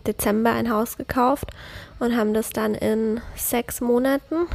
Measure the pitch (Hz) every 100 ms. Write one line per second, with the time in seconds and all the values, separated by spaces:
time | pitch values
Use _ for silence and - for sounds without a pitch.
0 | - 208 220 214 226 226 233 214 240 -
1 | - 269 247 285 - - - - - -
2 | 240 240 214 214 233 233 214 208 214 220
3 | 220 226 - - - 247 - - 240 240
4 | 269 277 - 320 339